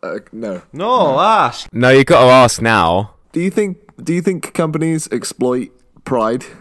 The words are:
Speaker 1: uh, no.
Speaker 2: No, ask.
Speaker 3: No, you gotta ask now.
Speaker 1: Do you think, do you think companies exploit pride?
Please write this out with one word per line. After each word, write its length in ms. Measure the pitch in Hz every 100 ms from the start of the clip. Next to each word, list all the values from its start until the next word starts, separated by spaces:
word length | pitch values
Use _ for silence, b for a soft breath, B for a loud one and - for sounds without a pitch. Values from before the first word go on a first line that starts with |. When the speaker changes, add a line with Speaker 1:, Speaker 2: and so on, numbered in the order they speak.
Speaker 1:
uh, 160 | 85 - _
no. 280 | 110 113 95 _
Speaker 2:
No, 460 | 135 208 247 165 131
ask. 500 | 196 220 135 - -
Speaker 3:
No, 180 | 117 127
you 140 | 135
gotta 260 | 135 160 127
ask 320 | 131 123 -
now. 540 | 113 110 82 87 107 _ _
Speaker 1:
Do 80 | 160
you 100 | 180
think, 280 | 190 208 185 _ _
do 100 | -
you 80 | 175
think 320 | 175 180 -
companies 540 | - 160 156 160 156 -
exploit 580 | 120 - - 123 127 117 _ _ _
pride? 420 | - 127 110 127 - -